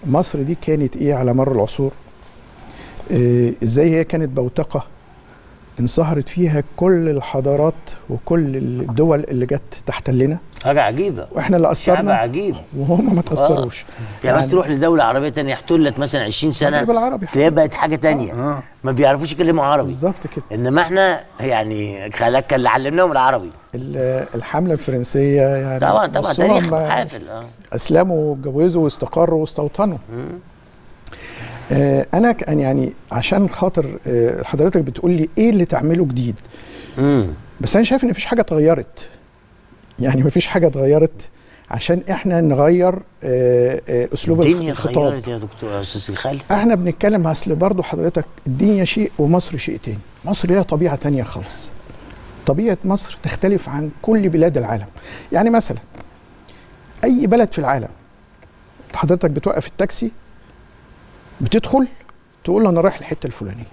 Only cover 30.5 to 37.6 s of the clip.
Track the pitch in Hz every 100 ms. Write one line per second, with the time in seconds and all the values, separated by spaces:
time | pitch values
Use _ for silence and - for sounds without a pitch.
30.5 | - - - - - - - - - -
31.5 | - - 135 143 135 135 175 233 226 -
32.5 | 151 135 135 131 - - 123 120 196 196
33.5 | - 185 180 139 - - 120 117 - -
34.5 | 139 165 190 139 120 175 175 156 - 220
35.5 | 208 170 143 147 170 160 123 120 107 -
36.5 | - - - - - 139 139 95 - -
37.5 | -